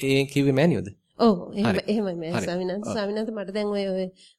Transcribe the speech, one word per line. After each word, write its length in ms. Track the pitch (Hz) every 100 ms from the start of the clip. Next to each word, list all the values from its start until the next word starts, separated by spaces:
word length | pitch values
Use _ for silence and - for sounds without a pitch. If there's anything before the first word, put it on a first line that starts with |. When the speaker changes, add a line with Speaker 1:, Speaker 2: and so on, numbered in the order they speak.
| 135
Speaker 1:
ඒ 160 | 135 139
කිව්වේ 320 | 143 139 131
මෑණියෝද? 340 | 170 113 95 - _ -
Speaker 2:
ඔව්, 200 | 233 180 -
එහෙම, 180 | 208 220
Speaker 1:
හරි. 140 | 196
Speaker 2:
එහෙමයි 300 | - 214 196
මෑ 180 | 170 160
Speaker 1:
හරි. 140 | 220 175
Speaker 2:
ස්වාමීන් 240 | 180 180
වහන්සේ. 200 | 190 220
Speaker 1:
ඔව්. 60 | 214
Speaker 2:
ස්වාමීන් 220 | 202 214
වහන්සේ 180 | 226 220
මට 180 | 190
දැන් 140 | 208 208
ඔය, 160 | 202 196
ඔය 180 | 190 185 - -